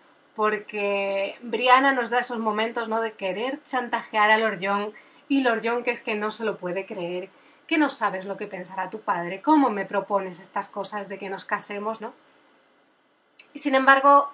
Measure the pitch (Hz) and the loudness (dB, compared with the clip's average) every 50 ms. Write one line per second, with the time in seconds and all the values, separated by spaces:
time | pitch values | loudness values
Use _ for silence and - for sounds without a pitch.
0 | _ _ _ _ _ _ _ 220 214 214 214 208 208 - 214 208 202 202 202 202 | _ _ _ _ _ _ _ 0 0 0 0 -2 -6 -6 -6 -4 -2 -2 -2 -2
1 | 196 196 196 196 196 208 - - 240 233 220 233 247 254 247 262 277 277 269 247 | -2 -2 -2 -2 -2 -4 -6 -10 -10 -6 -4 0 4 6 6 6 6 4 4 2
2 | 233 214 240 254 240 - 240 220 226 220 208 214 220 240 226 233 226 220 220 226 | 0 0 0 -2 -2 -2 -4 -4 -2 -2 0 0 -2 -2 -4 -4 -4 -2 -2 -2
3 | 226 220 214 - 196 185 180 208 240 269 277 311 _ - - 247 240 226 233 226 | -2 -4 -6 -6 -6 -6 -4 -4 -4 -6 -6 -8 _ -6 -6 -4 -4 -4 -6 -6
4 | - - 220 214 208 214 220 220 226 220 202 170 190 196 202 202 208 214 214 - | -6 -2 0 4 6 6 6 6 4 2 -2 -2 -2 -2 -2 -2 -2 -4 -8 -14
5 | - - _ _ _ - 277 269 262 240 226 220 208 226 240 247 233 240 240 - | -20 -20 _ _ _ 0 0 2 4 2 2 0 0 -2 -2 -2 -2 -2 -4 -4
6 | - 240 214 208 214 214 214 - 226 214 180 - 180 180 175 196 190 - 220 190 | -4 -6 -4 -2 -2 -4 -4 -4 -4 -4 -4 -4 -6 -6 -6 -6 -6 -8 -8 -8
7 | 170 170 180 180 190 - _ _ _ _ _ _ _ - 320 311 294 269 - - | -6 -6 -6 -6 -8 -10 _ _ _ _ _ _ _ -2 2 2 2 2 0 -2
8 | 220 196 180 185 190 202 196 - 208 - 196 180 180 - 185 190 185 180 220 214 | -4 -4 -4 -4 -6 -8 -8 -8 -8 -10 -10 -12 -12 -10 -8 -8 -8 -8 -8 -8
9 | - 214 185 170 175 175 190 190 - 294 311 294 269 233 208 202 190 - 208 196 | -4 -4 -2 -2 -2 -6 -8 -4 2 4 6 6 6 4 2 -2 -4 -2 -2 -2
10 | 196 - 208 190 190 185 175 - - - - 202 202 - - 202 190 - 214 208 | -2 0 0 -2 -2 -2 -10 -14 -14 -10 -8 -8 -8 -8 -8 -10 -8 -8 -8 -10
11 | 196 180 196 185 202 185 196 180 - - 214 175 - - 208 202 208 220 220 220 | -8 -8 -10 -10 -8 -8 -8 -8 -6 -4 -4 -4 -4 -6 -10 -6 -6 -6 -6 -6
12 | 208 240 - _ _ _ _ _ _ _ _ _ _ _ _ _ _ _ _ _ | -10 -14 -14 _ _ _ _ _ _ _ _ _ _ _ _ _ _ _ _ _
13 | _ _ _ _ _ _ _ - - _ - 277 - 285 262 269 262 269 269 269 | _ _ _ _ _ _ _ -20 -20 _ -12 -6 -2 2 2 4 6 6 6 8
14 | 269 277 285 277 269 - | 8 8 8 8 6 2